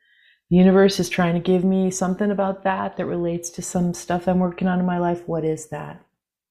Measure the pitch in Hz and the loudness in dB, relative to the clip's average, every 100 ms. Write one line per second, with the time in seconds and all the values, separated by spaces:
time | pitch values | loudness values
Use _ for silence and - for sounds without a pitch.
0 | _ _ _ _ - 175 185 190 196 196 | _ _ _ _ 2 6 8 8 6 4
1 | 175 - 175 170 170 185 185 190 190 185 | -4 0 0 0 0 2 2 2 0 -2
2 | 185 185 208 196 196 196 190 190 196 - | -4 -2 -2 -2 -2 -2 -4 -2 -4 -6
3 | 170 175 175 170 - - - 185 175 170 | -6 -2 -2 -4 -8 -12 -6 -2 -2 -4
4 | - 175 180 185 185 175 185 180 180 175 | -4 -4 0 0 0 -2 -2 0 0 0
5 | 175 175 175 165 160 156 - 151 147 147 | -2 -2 -4 -4 -4 -4 -8 -12 -12 -16
6 | _ _ _ _ _ | _ _ _ _ _